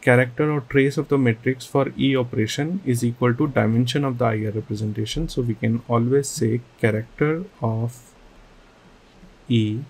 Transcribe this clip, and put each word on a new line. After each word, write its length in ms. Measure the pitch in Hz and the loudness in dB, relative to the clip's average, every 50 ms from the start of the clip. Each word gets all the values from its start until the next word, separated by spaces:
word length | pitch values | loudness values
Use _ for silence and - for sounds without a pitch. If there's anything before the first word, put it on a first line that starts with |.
character 480 | - 135 123 120 127 123 123 - 151 151 | 4 4 4 4 4 2 0 -2 0 0
or 100 | 151 147 | 0 -2
trace 360 | 139 - - 143 135 139 139 156 | -4 0 2 2 2 2 2 -2
of 120 | 147 - | -2 0
the 80 | 143 139 | 0 2
matrix 480 | 131 123 113 113 - 147 131 127 - | 2 2 2 2 0 -2 -2 -2 -6
for 260 | - - 143 135 - 123 120 | -2 0 0 0 0 -2 -2
E 180 | 131 135 135 | 0 2 2
operation 640 | 131 123 123 - 113 110 107 - - 143 156 180 196 - | 2 0 -2 0 -2 -2 -2 -2 -4 -4 -4 -4 -4 -2
is 180 | - 123 117 113 | -2 -2 0 0
equal 300 | 120 117 - 131 123 120 120 | -2 -2 0 0 0 2 2
to 60 | 156 147 | 0 0
dimension 580 | 131 120 110 107 113 117 123 123 - 151 143 | 2 0 2 2 4 2 2 2 0 -2 -2
of 120 | 139 127 120 | -2 -2 0
the 80 | 127 | 0
I 200 | 117 110 110 107 | 0 0 0 -2
R 60 | 107 | -2
representation. 760 | 101 107 107 - 120 101 110 107 104 110 107 107 - - 165 160 | -4 -4 -4 -4 -6 -4 -4 -4 -4 -4 -6 -4 -4 -6 -6 -4
So 140 | - - | -2 -4
we 140 | 127 120 113 | -2 -2 -2
can 260 | - - 110 113 117 117 - | -2 0 0 0 0 -2 0
always 400 | 120 117 117 120 131 143 139 - | 0 0 2 2 2 0 0 -2
say 320 | - - 117 113 110 120 120 - - - | -4 -2 0 0 0 -2 -4 -8 -12 -2
character 640 | - 113 104 107 117 - - - 151 151 156 165 190 190 - - | 0 0 0 0 -4 -8 -4 -2 -2 0 0 -2 -6 -10 -12 -6
of 520 | - 117 113 110 113 120 120 - - - - - - - - - - - - - - - - _ _ - - - _ _ _ - - - - - - - | -4 -2 -2 -2 -4 -4 -6 -10 -20 -20 -20 -20 -20 -20 -20 -20 -20 -20 -20 -20 -20 -20 -20 _ _ -20 -20 -20 _ _ _ -20 -20 -20 -20 -20 -6 0
E 320 | 127 117 110 107 107 113 147 - | 2 2 2 2 -2 -4 -8 -10